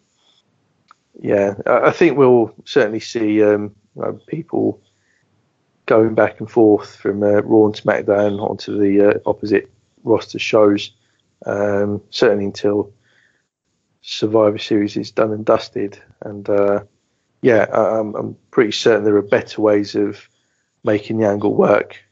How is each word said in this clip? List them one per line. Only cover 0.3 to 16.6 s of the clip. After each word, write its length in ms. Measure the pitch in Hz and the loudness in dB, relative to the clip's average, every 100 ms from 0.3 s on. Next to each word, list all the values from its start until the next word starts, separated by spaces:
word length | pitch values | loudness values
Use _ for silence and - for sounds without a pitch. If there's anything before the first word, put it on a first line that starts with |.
| _ _ _ _ _ _ _ _ - | _ _ _ _ _ _ _ _ -12
yeah, 360 | - 101 101 101 - | -2 0 0 -4 -2
I, 200 | 123 - | 0 0
I 40 | |
think 240 | - 170 135 | 2 2 4
we'll 380 | 131 123 113 - | 4 4 2 -6
certainly 360 | - 143 107 110 | -4 0 0 -2
see, 420 | - 120 110 107 | -8 -4 0 2
um, 320 | 104 104 104 - _ - | 2 2 -2 -14 _ -10
you 60 | |
know, 180 | 107 104 - | -10 -10 -12
people 540 | 160 160 - 107 101 _ _ _ _ _ _ _ _ _ _ - | -12 -6 -4 -4 -4 _ _ _ _ _ _ _ _ _ _ 0
going 280 | 113 110 | 2 2
back 240 | 110 104 - | 2 0 -2
and 100 | 110 | -4
forth 460 | - 107 101 - | 2 4 4 0
from, 280 | - 107 101 | -10 -6 -2
uh, 180 | 104 104 | 0 0
Raw 240 | 117 113 107 | 2 4 2
and 80 | |
SmackDown 680 | 107 - 104 - 101 104 101 | 0 -2 -2 0 0 0 -2
onto 380 | 107 101 - 104 | -6 -8 -8 -2
the, 300 | 101 101 101 | 0 4 4
uh, 100 | 104 - | 2 -2
opposite 420 | 104 107 101 - _ _ _ | -6 -2 -2 -2 _ _ _
roster 340 | - 107 - - | -2 -2 -2 -10
shows, 540 | - 113 104 101 104 _ _ _ _ _ - | -2 2 4 2 -4 _ _ _ _ _ -8
um, 540 | 104 104 101 104 104 - | -4 -2 -2 -4 -6 -8
certainly 340 | - 120 104 | 0 0 2
until 480 | 101 95 104 104 101 _ _ _ _ _ _ _ _ _ _ _ | -4 -4 -2 -2 -4 _ _ _ _ _ _ _ _ _ _ _
Survivor 560 | - - 110 110 107 110 | -16 -6 -2 2 2 0
Series 380 | - 107 104 104 | -2 -2 -2 -6
is 140 | 110 | -8
done 220 | - 113 | -2 -2
and 120 | 107 | -2
dusted. 540 | 107 110 - - 101 - _ - | 0 0 -2 -8 -10 -10 _ -20
And, 280 | - 104 101 | -16 -12 -2
uh, 360 | 101 | 0